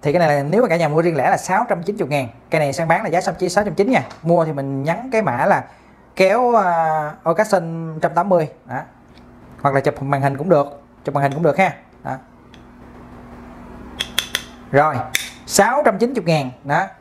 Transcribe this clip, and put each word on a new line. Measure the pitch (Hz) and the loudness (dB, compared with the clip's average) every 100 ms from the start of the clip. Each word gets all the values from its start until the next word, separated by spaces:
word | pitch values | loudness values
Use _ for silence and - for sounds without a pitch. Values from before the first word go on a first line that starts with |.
Thì | 151 | 2
cái | 160 | 2
này | 160 147 | 4 2
là | |
nếu | 139 190 | 2 2
mà | 247 | 2
cả | 170 | 2
nhà | 160 | 2
mua | 151 | 2
riêng | 170 156 | 2 2
lẻ | 139 | 2
là | 190 | 0
sáu | - 185 240 | 0 -2 0
trăm | 175 | -2
chín | 170 208 | -4 -4
mươi | 151 | -2
ngàn. | 143 123 - - | -2 -4 -10 -4
Cây | 160 | -2
này | 147 | 0
Sang | 139 165 | -2 0
bán | 170 | 0
là | 214 | 2
giá | 160 | -2
sáu | 185 180 180 185 | -2 -4 -2 0
trăm | 202 160 | -2 0
chín | 202 | 2
mươi | |
nha. | 226 127 - | 2 -2 -8
Mua | 160 170 160 | 0 2 2
thì | |
mình | 143 139 135 | -2 -4 -4
nhắn | 143 170 254 | -4 -4 -2
cái | 226 | -2
mã | 208 120 165 | 0 0 2
là | 165 - - - - - - | 0 -2 -18 -20 -20 -20 2
kéo, | 190 214 247 233 | 4 4 4 4
à, | 190 170 160 156 151 156 | 4 2 2 0 -4 -6
Okason | 160 160 160 190 165 165 165 156 | -2 0 2 0 0 -8 -8 -4
trăm | 170 | -2
tám | 160 196 | 0 2
mươi. | 180 151 - - | 2 0 -8 -12
Đó. | 123 156 - - - - - - - | -10 -10 -20 -20 -20 -20 -20 -20 -4
Hoặc | 143 139 | 0 2
là | |
chụp | 135 - | 0 -4
màn | 139 143 | -4 0
hình | 135 135 | 0 -2
cũng | 165 | 2
được, | 160 143 - - - | 2 2 -6 -20 -12
chụp | - 143 | -6 -2
màn | |
hình | 139 | -2
cũng | 139 | 0
được | 165 139 | 0 2
ha. | 190 - - - | 0 0 -18 -16
Đó. | - 135 - - - - - - - - - - - - - - - - - - - - - - - - - | -12 -12 -12 -20 -20 -20 -20 -20 -20 -20 -20 -20 -20 -20 -20 -20 -20 -18 -18 -12 -8 -6 -6 -8 -10 -20 0
Rồi, | 135 156 135 - - - - - | 2 4 0 -4 -6 -8 -14 -2
sáu | - 202 269 262 | 2 4 4 2
trăm | 196 | 2
chín | 240 | -2
mươi | 254 165 | -2 0
ngàn. | 127 127 - | 0 -2 -10
Đó. | 139 143 196 - | -4 -2 -2 -10